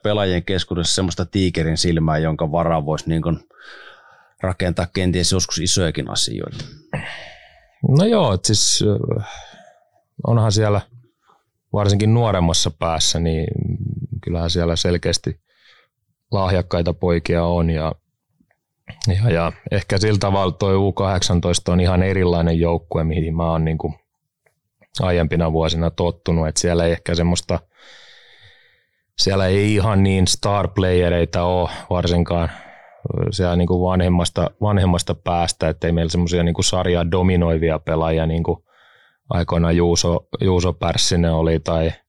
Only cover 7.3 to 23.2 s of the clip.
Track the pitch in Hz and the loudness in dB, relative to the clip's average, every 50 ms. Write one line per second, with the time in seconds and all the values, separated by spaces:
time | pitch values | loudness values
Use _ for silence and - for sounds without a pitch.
7.3 | - - - - - _ _ _ _ _ - - 131 143 190 220 233 214 175 120 | -20 -20 -20 -20 -20 _ _ _ _ _ 0 2 2 4 4 4 2 2 2 2
8.3 | 95 87 - - 110 98 - - - - 98 104 101 107 - - - - 107 - | 0 0 0 0 0 2 2 0 0 0 2 0 0 0 -2 -2 -4 -4 -6 -8
9.3 | - - - - - - - - _ _ _ _ _ _ _ _ _ - - - | -14 -18 -20 -20 -20 -20 -20 -20 _ _ _ _ _ _ _ _ _ -8 -2 0
10.3 | 117 117 110 110 98 107 107 107 104 101 - - - - - _ _ _ _ _ | 2 2 2 2 2 2 2 2 2 0 -2 -6 -14 -20 -20 _ _ _ _ _
11.3 | _ _ _ _ _ _ _ _ - 104 104 101 101 98 107 107 113 120 120 110 | _ _ _ _ _ _ _ _ 0 2 4 4 4 4 4 4 4 4 4 2
12.3 | 98 92 85 82 82 - - - 76 - 85 82 82 82 - - - 85 82 82 | 2 2 2 2 2 2 0 -2 -4 -4 -2 -2 0 0 0 0 0 0 0 0
13.3 | 80 80 80 - - - - - - - - - - - - - - - - - | 0 0 -2 -4 -4 -4 -4 -4 -4 -4 -6 -6 -8 -8 -8 -8 -10 -10 -6 -6
14.3 | 85 85 82 85 82 90 85 85 82 85 - 92 87 85 - 90 85 - - - | -4 -2 -2 -2 0 0 0 0 0 0 0 0 0 0 0 -2 -2 -2 -2 -4
15.3 | 80 - _ _ _ _ _ _ _ _ _ _ _ _ _ _ _ _ _ _ | -8 -8 _ _ _ _ _ _ _ _ _ _ _ _ _ _ _ _ _ _
16.3 | - 98 95 90 95 90 87 - - 87 85 85 80 - - 90 85 85 - - | -2 -2 0 2 0 0 0 0 -2 -2 -2 -2 -2 -2 0 0 0 0 0 0
17.3 | 87 85 85 85 87 87 82 82 82 78 78 80 - - _ _ _ _ _ _ | 0 0 2 2 2 2 2 0 0 -2 -2 -4 -6 -8 _ _ _ _ _ _
18.3 | _ _ _ _ _ _ _ _ _ _ _ - - - - - 90 95 110 120 | _ _ _ _ _ _ _ _ _ _ _ -20 -16 -6 -2 -2 0 2 2 2
19.3 | 87 85 85 80 80 - - - - 101 - - 104 95 101 107 104 98 104 98 | 2 2 0 -2 -4 -6 -8 -4 -4 -4 -2 -2 -2 0 2 2 2 2 2 2
20.3 | 98 98 95 92 82 - 107 98 95 98 98 98 90 - 101 95 98 90 - - | 2 2 0 0 0 0 0 2 2 2 2 0 0 0 -2 0 0 0 0 0
21.3 | 92 87 82 90 87 - - - 90 90 90 92 92 90 92 95 95 95 92 87 | 0 2 2 2 0 0 0 0 2 2 2 2 2 2 2 2 2 2 2 2
22.3 | 87 85 85 85 82 82 85 85 85 80 - - - 85 80 80 82 82 | 2 2 2 2 2 2 2 2 0 -2 -4 -4 -4 -2 -2 0 -2 -2